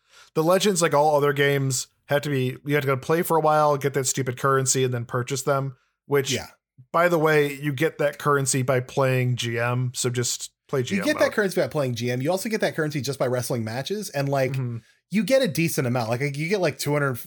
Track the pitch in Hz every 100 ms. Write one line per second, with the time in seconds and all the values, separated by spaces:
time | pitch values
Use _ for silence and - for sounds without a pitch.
0 | _ - - - 160 190 196 180 165 143
1 | 156 147 143 143 143 139 135 127 - _
2 | - 143 147 135 127 131 - 147 135 131
3 | - 165 180 165 156 151 151 143 135 139
4 | 131 - 131 123 139 135 131 135 127 123
5 | 117 127 120 135 151 139 135 - _ _
6 | - 143 135 113 - - _ - - 170
7 | 175 170 156 151 143 135 147 131 156 -
8 | 143 - 151 143 135 135 127 127 127 -
9 | 131 127 123 123 117 117 120 123 127 -
10 | 123 120 120 - - _ _ 139 123 196
11 | - 294 277 226 196 180 135 151 131 113
12 | 120 123 139 185 220 208 175 147 151 147
13 | 131 127 131 123 120 127 110 117 139 208
14 | 202 143 139 139 131 135 123 117 - _
15 | _ 196 202 269 233 143 165 - 127 127
16 | 110 123 143 139 160 208 165 127 147 147
17 | 139 123